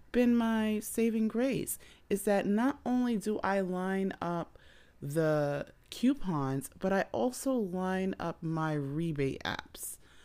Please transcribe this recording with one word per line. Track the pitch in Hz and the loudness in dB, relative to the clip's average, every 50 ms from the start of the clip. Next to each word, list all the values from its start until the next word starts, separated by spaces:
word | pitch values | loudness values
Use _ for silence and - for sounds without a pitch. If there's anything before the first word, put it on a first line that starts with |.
| - - | -10 0
been | - 240 247 240 240 | 2 4 6 6 6
my | 233 226 226 226 220 214 214 214 214 | 4 4 4 2 2 2 2 0 -2
saving | - - - 233 226 233 220 226 220 214 | -4 -4 0 0 2 2 2 2 0 0
grace, | - 226 254 277 233 - - - - - - - - - - - | 0 0 0 0 0 -2 -2 -4 -6 -8 -12 -16 -20 -14 -4 -2
is | 202 196 - | -2 0 2
that | 208 202 196 - | 2 2 4 4
not | 196 202 214 247 277 302 - - | 2 2 2 2 0 0 -2 -2
only | 240 247 247 247 240 233 | 0 0 2 2 2 0
do | 196 - 214 214 - | 0 0 -2 -2 0
I | - 190 196 196 | 0 0 0 0
line | 190 180 180 180 185 190 190 190 190 190 - - | 0 0 -2 -2 -2 0 0 0 0 -2 -2 -4
up | 170 170 175 170 - - - - - - - - - - - - | -4 -2 -2 -2 -4 -6 -12 -20 -20 -20 -20 -20 -20 -20 -16 -12
the | - 143 143 165 160 156 156 151 147 143 143 143 - - - - - - | -10 -4 0 2 2 2 2 2 2 0 -2 -4 -6 -10 -16 -20 -18 -16
coupons, | - - 233 254 285 277 202 185 160 143 135 135 135 139 - - - - | -4 0 2 2 2 2 0 -2 0 0 0 0 -2 -2 -4 -8 -8 -4
but | 190 190 | 0 0
I | 190 196 - - | 2 2 0 0
also | - - 240 254 254 - - 269 262 | -2 -2 -2 -2 -2 -2 -2 -2 0
line | 240 208 175 180 180 185 185 185 185 190 190 - - | 0 0 -2 -2 -2 -2 -2 0 0 -2 -2 -2 -4
up | 170 170 160 - | -4 -6 -6 -4
my | 165 160 160 160 160 156 151 | -4 -2 -2 0 0 0 0
rebate | 147 139 135 143 160 170 165 151 143 139 135 - - - | -2 -2 -4 -4 -2 -2 -2 -2 0 -2 -2 -2 -4 -4
apps. | 92 - - - - - - - - - - - - - - | -6 -6 -6 -8 -12 -14 -12 -12 -12 -12 -14 -18 -20 -20 -20